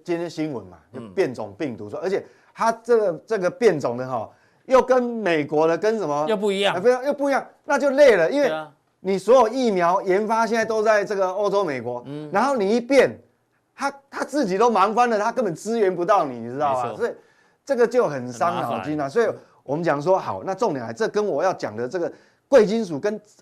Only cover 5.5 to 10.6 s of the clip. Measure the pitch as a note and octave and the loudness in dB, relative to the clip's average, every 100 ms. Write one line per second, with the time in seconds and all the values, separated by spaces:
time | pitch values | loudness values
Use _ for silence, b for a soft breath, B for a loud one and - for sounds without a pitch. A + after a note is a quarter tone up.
5.5 | D3+ D#3+ E3+ G#3 A3+ D#3+ D3 E3+ G#3+ G#3 | 0 2 2 0 -2 -2 -2 -2 0 0
6.5 | G3 G3 E3+ A3 B3+ C4+ C#4 C#4 C4 - | 0 0 2 0 2 -2 -2 0 -2 -4
7.5 | _ - C#4+ C#4 C4 C#4+ G3 E3 C#4 C4+ | _ -4 0 2 6 6 6 4 2 0
8.5 | D#3 D3+ _ _ _ F#3 F#3+ F#3+ C4 A3 | -2 -8 _ _ _ -4 -2 4 6 6
9.5 | C4 B3 F#3+ E3+ F#3+ G3 F#3 A3 A3+ A3+ | 2 0 2 2 2 2 0 2 0 0
10.5 | A3+ | 0